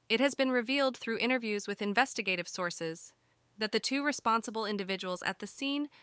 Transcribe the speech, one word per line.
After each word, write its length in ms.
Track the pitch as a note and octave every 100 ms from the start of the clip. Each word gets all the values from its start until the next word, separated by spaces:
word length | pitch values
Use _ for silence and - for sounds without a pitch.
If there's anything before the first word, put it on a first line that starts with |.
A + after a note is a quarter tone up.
| -
It 100 | A3
has 140 | C#4
been 160 | C4+ C4
revealed 480 | B3+ A3+ C#4 C4+ A#3+
through 220 | - A3+
interviews 480 | A#3+ B3+ A3+ G#3 G#3
with 140 | G3+
investigative 640 | G3+ G3+ C4 - G3 F3+ E3+
sources 640 | - F3 - E3 E3 - - _ _ _ -
that 140 | G#3+
the 60 | A3
two 240 | - C4+
responsible 640 | C#4+ C#4 A#3 A3+ A3 A3 G#3
individuals 560 | G#3 F#3 F#3+ F#3 F3+
at 160 | - F#3+
the 80 | G3+
scene 440 | - C#4 C#4+ D4 -